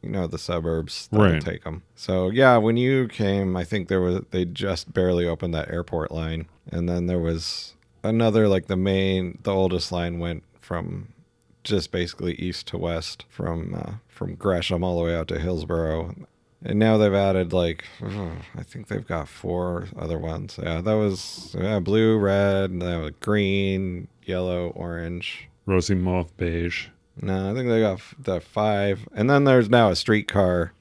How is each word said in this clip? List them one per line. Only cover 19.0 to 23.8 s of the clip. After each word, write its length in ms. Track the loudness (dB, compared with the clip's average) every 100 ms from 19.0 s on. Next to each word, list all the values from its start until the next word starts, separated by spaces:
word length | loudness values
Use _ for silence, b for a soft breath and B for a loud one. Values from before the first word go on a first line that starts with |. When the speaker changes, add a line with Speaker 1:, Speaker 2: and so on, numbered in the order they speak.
| -6
Speaker 1:
got 200 | -6 -8
four 600 | -10 -6 -2 -2 -4 -8 -10
other 200 | -6 -6
ones. 380 | -4 -6 -8 -8
Yeah, 180 | -4 -4
that 120 | 0
was, 640 | 0 0 -2 -8 -14 -10 -4
yeah, 220 | -2 0
blue, 360 | 2 4 6 6
red, 540 | 4 4 4 2 0
and 100 | -2
then 320 | -4 -4 -4 -8
green, 880 | 0 2 2 2 0 0